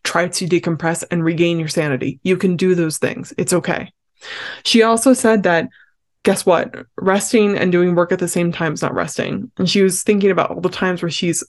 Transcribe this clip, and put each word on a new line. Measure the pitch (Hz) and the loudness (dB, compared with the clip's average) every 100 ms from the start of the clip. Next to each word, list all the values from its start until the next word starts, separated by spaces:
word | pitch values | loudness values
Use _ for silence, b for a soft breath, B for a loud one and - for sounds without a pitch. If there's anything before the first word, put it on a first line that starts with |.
try | - 170 175 | -4 -2 -2
to | - 175 | -2 0
decompress | 175 170 160 165 170 - | 0 0 -2 -2 -4 -4
and | 175 | -2
regain | 165 165 170 170 | 0 2 0 0
your | 156 | -2
sanity. | 170 151 131 - - | -2 -2 -2 -4 -4
You | 185 185 | -2 0
can | 196 175 | 0 2
do | 185 180 | 2 2
those | 160 - | 0 -2
things. | - - - - | -4 -4 -8 -6
It's | - | -2
okay. | 180 - - 185 _ _ _ B B B B B | -2 -2 -6 -8 _ _ _ B B B B B
She | 233 | 4
also | 220 226 262 | 4 4 4
said | 254 226 220 | 4 4 2
that, | 185 165 - b b b _ _ | 2 0 -2 b b b _ _
guess | - 190 - | -2 0 2
what? | 190 - - - - | 2 0 -10 -16 -6
Resting | 185 196 - 233 208 202 | -2 0 2 2 2 2
and | 185 | 2
doing | 175 180 175 | 2 2 2
work | 175 | 2
at | 185 | 0
the | 175 | -2
same | 180 170 | 0 -2
time | 165 165 | -2 -4
is | 151 | -2
not | - | -4
resting. | - 156 - 151 - - - | -2 -4 -4 -4 -6 -8 -4
And | 180 | 0
she | 202 | 2
was | 190 180 | 2 2
thinking | - 208 196 | 0 2 4
about | 175 - | 2 0
all | 175 | -2
the | 175 | -4
times | - 185 180 | -2 -2 -2
where | 175 | -4
she's | - 175 160 | -2 -2 -2